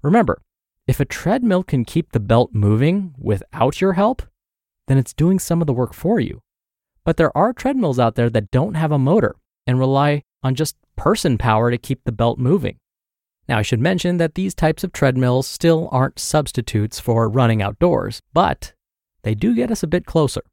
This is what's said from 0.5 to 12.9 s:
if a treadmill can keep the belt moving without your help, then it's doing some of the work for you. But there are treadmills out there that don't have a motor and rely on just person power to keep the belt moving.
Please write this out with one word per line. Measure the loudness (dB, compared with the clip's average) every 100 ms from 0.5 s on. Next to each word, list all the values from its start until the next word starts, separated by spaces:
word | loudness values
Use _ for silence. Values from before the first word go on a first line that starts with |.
| _ _ _ -4
if | -2
a | -2
treadmill | -2 -2 0 2 0
can | 0 -2 0
keep | -4 -2
the | -4
belt | 2 2 2
moving | 2 2 4 2 0 -4 -8
without | -4 -4 -6 -2 -2 2
your | 0
help, | 2 0 -2 -10 _ _ _ _ _ 0
then | 0
it's | 0
doing | 0 0 2
some | 0 -2
of | 0
the |
work | 0 -2
for | -2 -2 0
you. | -2 -6 _ _ _ _ _ _ -4
But | 2
there | 2 2
are | 0
treadmills | 0 -2 0 0 2
out | 0 2
there | 0
that | 0 0
don't | -2 0
have | -2 0
a | 0
motor | 2 2 2 -4 _ _ -2
and | 0
rely | 2 2 2 0 _ _
on | -4 -2
just | -4 -6 _ -4
person | 0 2 0 0
power | 2 2 2
to | -2
keep | -4 -6
the | -6
belt | -2 -2 0
moving. | 0 0 -2 -10 _